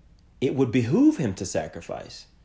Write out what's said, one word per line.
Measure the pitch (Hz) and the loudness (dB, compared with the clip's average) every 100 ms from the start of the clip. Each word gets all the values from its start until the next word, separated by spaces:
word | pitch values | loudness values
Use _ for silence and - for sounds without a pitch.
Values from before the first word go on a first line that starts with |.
| - - _ _ | -20 -20 _ _
It | 135 | -2
would | 143 131 | 2 2
behoove | 127 110 180 302 302 | 2 2 4 4 4
him | 120 | 0
to | 90 92 | -4 -4
sacrifice. | - 80 - - - - - - _ | -4 -6 -8 -10 -10 -12 -18 -20 _